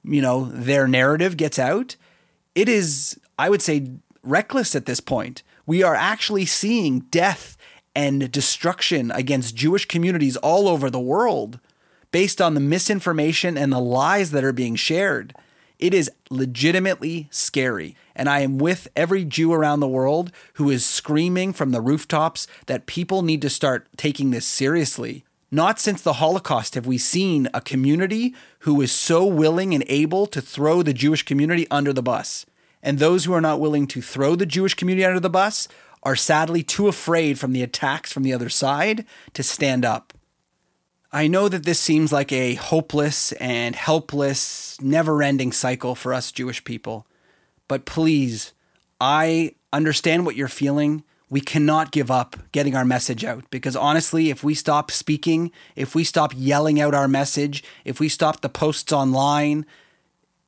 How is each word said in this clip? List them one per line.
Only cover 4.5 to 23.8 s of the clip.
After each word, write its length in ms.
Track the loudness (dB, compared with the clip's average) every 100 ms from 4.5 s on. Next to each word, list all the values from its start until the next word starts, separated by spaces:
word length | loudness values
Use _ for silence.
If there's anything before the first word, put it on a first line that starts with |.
| -2 -2
at 120 | -2 -4
this 140 | -6
point. 420 | -4 -4 -4 -10 -20 _ -2
We 160 | 2
are 120 | 4
actually 520 | 4 0 -2 -2 -2 0
seeing 540 | -2 0 0 0 -2
death 580 | 0 2 2 0 -8 -20 -20 -20 _
and 360 | -2 0 0 -2
destruction 800 | -2 -2 0 -2 -2 -2 0 -2
against 420 | -2 -2 -2 -2
Jewish 320 | -2 0 2 0
communities 500 | 0 0 2 0 0
all 300 | 2 4 4
over 220 | 2 0
the 100 | -2
world 600 | 0 2 2 0 -4 -10 -20 _ _ _ _
based 300 | 0 0 2
on 140 | 2
the 60 | 2
misinformation 960 | 2 2 0 0 0 0 0 0 -2 0
and 160 | 0
the 80 | 0
lies 500 | 0 0 2 2 0
that 120 | 0
are 80 | 0
being 220 | -2 -2
shared. 600 | -2 -2 0 0 -2 -8 -18 _ _ _ _
It 160 | 2
is 160 | 2 0 -6 _
legitimately 1000 | -4 -4 0 0 2 0 -2 -6 -8 -8
scary. 640 | -6 -2 0 -2 -2 -8 -14 _
And 140 | -4 0
I 120 | 0
am 180 | 0 0
with 300 | 0 -2 -4
every 300 | -2 0 0
Jew 280 | -2 0 2
around 280 | 2 2 0
the 80 | 0
world 440 | 0 0 0 -4 -12 -12
who 160 | -2 0
is 140 | 2
screaming 680 | 0 -2 0 0 2 0 -2
from 180 | -2 -2
the 100 | 0
rooftops 640 | 0 -2 0 0 0 -4 -10 -12 -6
that 200 | -6 -6
people 360 | -8 -2 0
need 200 | 0 0
to 80 | -2
start 380 | 0 0 -2